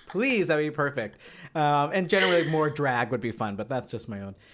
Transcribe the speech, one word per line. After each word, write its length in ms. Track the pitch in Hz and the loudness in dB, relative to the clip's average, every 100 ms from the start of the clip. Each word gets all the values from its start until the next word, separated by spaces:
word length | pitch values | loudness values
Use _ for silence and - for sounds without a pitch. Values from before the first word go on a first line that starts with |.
| - | -8
please. 400 | 180 269 233 170 | -2 0 2 2
That 80 | |
would 80 | 151 | 2
be 80 | 151 | 0
perfect. 460 | 151 143 135 107 - - - - | 0 -2 -2 -6 -8 -20 -20 -8
Um, 380 | 160 147 147 147 | 0 2 4 2
and 160 | 190 175 | 0 2
generally 400 | 196 185 175 151 | 2 4 4 4
more 220 | 156 151 | 2 2
drag 400 | 147 143 120 120 | 0 0 2 0
would 100 | 120 | -2
be 120 | 117 | -4
fun, 240 | 107 110 98 | -4 -4 -4
but 120 | 101 | -6
that's 220 | 131 - | -6 -6
just 180 | 113 - | -10 -10
my 120 | 101 | -10
own, 160 | 98 95 - | -10 -14 -20